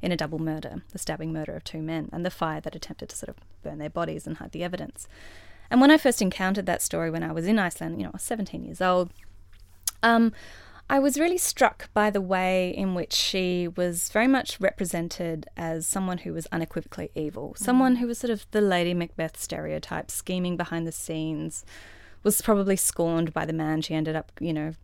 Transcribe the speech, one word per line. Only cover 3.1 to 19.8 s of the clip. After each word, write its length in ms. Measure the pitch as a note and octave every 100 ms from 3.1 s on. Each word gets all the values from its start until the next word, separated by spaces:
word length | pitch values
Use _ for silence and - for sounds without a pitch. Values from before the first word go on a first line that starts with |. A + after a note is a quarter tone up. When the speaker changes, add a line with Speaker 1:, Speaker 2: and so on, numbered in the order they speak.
| -
Speaker 1:
sort 140 | -
of 60 | - - -
burn 140 | D#3 D3+
their 120 | D3+
bodies 380 | E3 E3 D#3+ -
and 80 | D#3+
hide 160 | -
the 100 | D#3+
evidence. 460 | F3 F3+ D3 - - - - - - - -
And 80 | A#3+
when 100 | C#4
I 60 | D#4
first 260 | C4+ A#3+
encountered 440 | F#3+ - F#3 G3 F#3
that 160 | F3
story 280 | - E3 E3
when 140 | D#3+
I 80 | E3
was 160 | D#3+ E3+
in 100 | A3
Iceland, 400 | F#3 - E3 E3
you 60 |
know, 60 | F#3
I 80 | G3
was 40 |
seventeen 400 | - A#3 F#3+ F3+
years 180 | - E3
old, 300 | F#3 F3+ F3 - - - - - - - - -
um, 300 | A3+ A#3 A3+ A3 - - - - -
I 120 | C#4
was 180 | C#4 C4+
really 200 | E4 F4+
struck 540 | - - F4+ - -
by 160 | - G#3
the 100 | G3+
way 500 | F#3 F#3 F#3 F#3 F3+
in 240 | - G3
which 180 | F3+ -
she 540 | - - F#3+ F#3 F3+ F3
was 420 | F3 F3+ E3+ -
very 180 | G#3 A#3+
much 320 | C4+ - -
represented 880 | F#3+ - F3+ F3 E3+ - E3+ E3 - -
as 280 | E3+ E3 D#3+
someone 320 | G3 F#3+ F3+
who 140 | F3
was 140 | E3 D#3+
unequivocally 580 | - A3 - D#3 - E3+ -
evil, 380 | D3+ - C#3+
Speaker 2:
Mm. 40 | -
Speaker 1:
someone 320 | - B3+ C4 B3
who 100 | A#3+
was 120 | A#3+
sort 120 | B3
of 160 | A3 -
the 80 | G#3+
Lady 340 | G#3 F3+ F3
Macbeth 420 | F3 E3+ - E3 -
stereotype, 680 | - E3 D#3 D3+